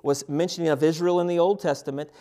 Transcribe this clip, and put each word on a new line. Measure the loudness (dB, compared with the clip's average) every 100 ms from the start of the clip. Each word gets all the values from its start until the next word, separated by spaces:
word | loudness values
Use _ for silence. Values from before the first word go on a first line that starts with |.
was | -2 -2 -2
mentioning | -2 -2 -2 0
of | 2
Israel | 2 2 2 2
in | 2
the | 2
Old | 2 2
Testament, | -2 -4 -6 -10 -10 -16